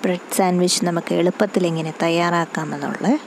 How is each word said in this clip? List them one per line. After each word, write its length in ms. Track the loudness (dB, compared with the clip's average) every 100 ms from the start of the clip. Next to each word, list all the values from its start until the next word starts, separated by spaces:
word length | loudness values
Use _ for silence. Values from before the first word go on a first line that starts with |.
ബ്രെഡ് 320 | 0 -2 -2 0
സാൻഡ്വിച്ച് 480 | 2 4 2 2 0
നമുക്ക് 260 | -2 -2 2
എളുപ്പത്തിൽ 460 | 2 2 0 2 0
എങ്ങനെ 220 | -2 -4 -2
തയ്യാറാക്കാമെന്നുള്ള 1000 | 0 2 2 0 -2 -4 -6 -6 -6 -2 0 0